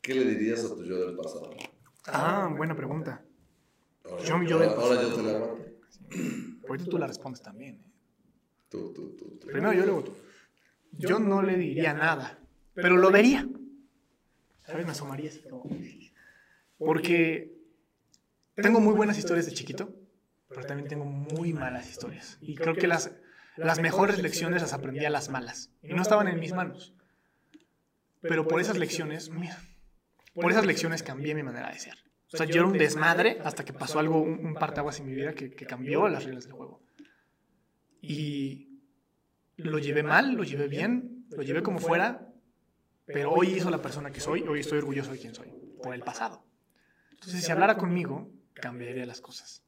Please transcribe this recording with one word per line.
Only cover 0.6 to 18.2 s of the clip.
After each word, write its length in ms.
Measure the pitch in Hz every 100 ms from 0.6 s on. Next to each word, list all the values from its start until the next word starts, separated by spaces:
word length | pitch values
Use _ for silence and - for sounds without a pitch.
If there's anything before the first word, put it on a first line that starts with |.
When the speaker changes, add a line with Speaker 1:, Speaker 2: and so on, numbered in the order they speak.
Speaker 1:
a 100 | 110
tu 100 | -
yo 120 | 85 92 90
del 100 | 87
pasado? 340 | 80 - - - - _ _ _ -
Speaker 2:
Ah, 460 | 147 151 196 185 147
buena 200 | 160 156
pregunta. 480 | 131 151 - 120 - _ _ _ _ _ _ _
Speaker 1:
Ahora 180 | - 90
Speaker 2:
Yo, 180 | 165 170
Speaker 1:
yo, 60 | 170
Speaker 2:
yo 100 | 165
del 100 | 156
Speaker 1:
ahora, 120 | 110
ahora 140 | 123 123
Speaker 2:
pasado. 140 | 120
Speaker 1:
yo 60 | 117
te 60 |
la 140 | 110 107
hago 140 | 117
a 40 | 117
ti. 60 | - - _ - -
Speaker 2:
Sí. 480 | - - - - - -
Ahorita 220 | 135 175
tú 80 | 170
la 80 | 139
respondes 340 | 123 135 123
también, 340 | - 104 135 117
¿eh? 80 | - _ _ _ _ _ _ _ _
Speaker 1:
Tú, 240 | - -
tú, 180 | - - -
tú, 200 | - -
tú. 60 | -
Speaker 2:
Primero 260 | 143 190
yo, 120 | 180
luego 180 | 196 175
tú. 80 | - - - - _ _ _ _ _
Yo 260 | 147 180 202
no 240 | 214 196
le 140 | 190 185
diría 380 | 165 139 160
nada, 440 | 147 156 151 123 - - _ _
pero 220 | - 175 180
lo 140 | 190
vería. 380 | 202 240 277 - - - - _ _ _ _ _ _ _ _ -
¿Sabes? 180 | 160
Me 80 | 170
asomaría 380 | 143 143 135 151
así 100 | -
como, 240 | 135 127 - - - - - _ - _ _ _ _ _
porque 760 | 156 160 165 170 165 160 - - - _ _ _ _ _